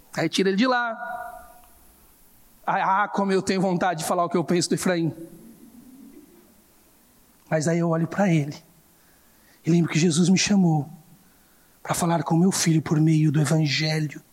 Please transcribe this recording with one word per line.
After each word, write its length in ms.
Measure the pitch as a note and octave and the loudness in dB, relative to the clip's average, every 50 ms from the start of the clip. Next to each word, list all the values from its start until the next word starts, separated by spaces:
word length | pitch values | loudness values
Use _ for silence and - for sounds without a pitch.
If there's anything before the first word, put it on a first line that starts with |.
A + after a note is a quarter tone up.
| - _ - - | -20 _ -8 -6
Aí 100 | - D#3+ | -6 -4
tira 220 | - - F#3+ F#3+ | -2 0 0 0
ele 80 | F#3+ F#3+ | 0 0
de 80 | B3 | 0
lá. 540 | C4 B3+ A#3+ A#3+ A#3 A3+ A3 - - - - - - - - - - - - - - - _ _ - _ _ _ _ _ _ _ _ _ _ - _ _ _ - | 0 0 0 -2 -4 -8 -10 -12 -12 -12 -12 -12 -14 -16 -18 -20 -20 -20 -20 -20 -20 -20 _ _ -20 _ _ _ _ _ _ _ _ _ _ -20 _ _ _ -6
Aí, 180 | - G#3+ G3 | -4 -4 -2
ah, 280 | F3 F3 F#3+ G3 G#3 G3 | 0 0 0 0 0 -2
como 200 | - - G3 G3 | -2 -2 0 0
eu 100 | F#3+ F#3+ | 0 -2
tenho 180 | F#3 - G3 F#3+ | 0 0 -2 0
vontade 420 | F#3+ G3 F3+ E3 F3 F3 F3 D#3 | 0 0 0 0 0 -2 -2 -2
de 40 | D#3 | -4
falar 180 | - G3 F3+ F3 | -2 -2 0 -2
o 60 | E3+ | 0
que 80 | - F3+ | 0 -2
eu 60 | D#3+ | 0
penso 260 | - F3 F3 D#3+ - | 0 0 -2 0 -2
do 60 | F3 | -4
Efraim. 360 | D#3+ - F#3 F3+ E3+ E3 D#3 - - - - - - - - - - - - - - - - - - - - - - - _ - - _ _ _ _ _ _ _ _ _ _ _ _ _ _ _ _ _ _ _ _ _ _ | -2 0 -2 0 0 -2 -4 -4 -8 -16 -18 -20 -20 -20 -20 -20 -20 -20 -20 -20 -20 -20 -20 -20 -20 -20 -20 -20 -20 -20 _ -20 -20 _ _ _ _ _ _ _ _ _ _ _ _ _ _ _ _ _ _ _ _ _ _
Mas 180 | D#3+ D#3+ D3 E3 | -4 -2 0 0
aí 120 | E3 E3+ | 0 0
eu 100 | E3+ E3+ | 0 0
olho 180 | D#3+ E3 E3 D#3+ | 0 -2 -2 -4
pra 240 | - - G3+ G3 | -2 0 0 2
ele 240 | E3+ D#3+ C#3 D3 - - - _ _ _ _ _ _ _ _ _ _ _ _ _ _ _ _ _ _ _ _ | 2 2 0 -2 -8 -14 -18 _ _ _ _ _ _ _ _ _ _ _ _ _ _ _ _ _ _ _ _
e 60 | D#3+ | 2
lembro 200 | E3 F3 E3 D3+ | 2 2 2 2
que 60 | - D#3 | 0 2
Jesus 320 | D#3 F#3 D3+ D#3+ F3+ D#3+ | 2 2 2 2 2 4
me 80 | F#3+ F3 | 4 2
chamou 500 | - - G#3+ G3 F#3 E3+ D#3 D#3 C3+ - - - - - - _ _ _ _ _ _ _ _ _ _ _ _ _ | 2 2 2 4 4 4 2 0 -2 -4 -10 -20 -20 -20 -20 _ _ _ _ _ _ _ _ _ _ _ _ _
pra 140 | _ - D3+ | _ -6 -4
falar 260 | - F#3+ E3+ E3+ E3 D3+ | -2 0 0 0 0 0
com 140 | - E3+ E3 | 0 2 4
meu 140 | F3 G3 | 4 2
filho 300 | F3+ - - E3+ D#3+ D#3+ | 2 0 0 2 2 2
por 200 | - - E3+ D3+ | 2 0 0 2
meio 300 | D#3 D#3+ D#3+ D#3 D#3 D#3 | 4 4 4 4 2 2
do 100 | C3+ D#3 | 2 2
Evangelho, 800 | D3 C#3 D3+ D#3 D#3 D3 C3+ C3+ D#3 D#3 D#3 D#3 D#3 D3 - - - _ | 0 2 2 2 2 0 0 -2 -2 -2 -2 -4 -4 -6 -8 -14 -20 _